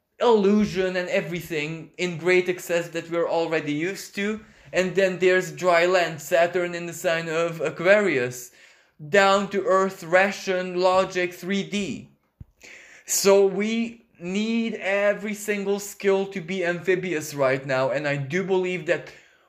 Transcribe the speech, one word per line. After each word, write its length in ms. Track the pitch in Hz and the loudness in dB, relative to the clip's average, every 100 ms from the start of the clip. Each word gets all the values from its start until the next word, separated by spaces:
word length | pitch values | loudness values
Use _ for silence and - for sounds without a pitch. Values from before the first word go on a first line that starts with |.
| _ - | _ 0
illusion 760 | 240 220 196 208 208 175 185 185 | 4 6 6 4 2 0 -2 -2
and 120 | 180 | -2
everything 840 | 190 160 175 160 160 151 165 160 - | -2 -2 -8 -6 -6 -4 -8 -12 -6
in 220 | 180 165 | -6 -2
great 300 | 165 180 180 | 2 4 2
excess 400 | 180 - 175 170 | -4 -2 -2 -2
that 200 | 165 160 | -8 -4
we're 180 | 170 156 | -2 0
already 440 | 165 165 160 147 | 0 0 -2 -2
used 420 | 147 175 190 - - | -4 -4 -6 -10 -6
to. 240 | 202 214 - - - | -4 -6 -10 -20 -6
And 220 | 160 185 | -2 0
then 240 | 170 190 175 | 2 2 4
there's 340 | 180 185 160 | 4 4 0
dry 340 | 147 180 170 175 | -2 2 4 4
land, 340 | 185 165 156 | 2 0 -4
Saturn 540 | - 170 175 180 175 | 0 2 2 0 -4
in 100 | 170 170 | -6 -10
the 60 | |
sign 360 | 165 175 165 165 | -4 -2 -2 -2
of 340 | 160 170 160 | -2 -2 -2
Aquarius, 880 | 151 151 170 208 202 139 123 127 - _ - _ _ - 151 | -6 0 4 4 4 0 -2 -6 -16 _ -20 _ _ -20 0
down 400 | 196 196 196 202 | 4 6 4 0
to 160 | 202 | -2
earth, 380 | 175 190 190 185 | 2 2 2 -4
ration, 800 | 165 180 196 196 - 185 185 180 | 2 4 4 -2 -4 -2 -2 0
logic, 520 | 185 185 185 185 175 | 2 2 0 -2 -4
three 300 | - 175 196 | -6 -4 -4
D. 480 | 160 196 180 101 - _ _ - - _ - - - - - | -4 -4 -6 -8 -14 _ _ -20 -20 _ -20 -20 -20 -18 -6
So 400 | - 196 196 196 | 0 4 6 4
we 560 | 196 214 226 233 - _ - | 2 -2 -2 -4 -8 _ -14
need 540 | 170 196 220 233 226 202 | -6 -4 -2 -2 -2 -4
every 580 | 185 196 208 190 208 | -2 0 0 0 -4
single 440 | 208 - 202 196 202 | -8 -6 -4 -2 -4
skill 460 | 196 - 196 196 | -6 -2 2 2
to 160 | 196 196 | 0 -6
be 240 | 165 190 | -6 -4
amphibious 680 | 170 175 165 185 185 156 147 | -2 -2 0 0 0 -6 -6
right 320 | 143 131 139 139 | 0 2 0 0
now, 240 | 131 131 | 0 0
and 180 | 131 147 | -2 -2
I 80 | 143 | -4
do 260 | 135 180 | -4 -4
believe 440 | 190 190 185 180 156 | 0 0 -2 -4 -2
that 240 | 156 - - _ _ | -2 -4 -20 _ _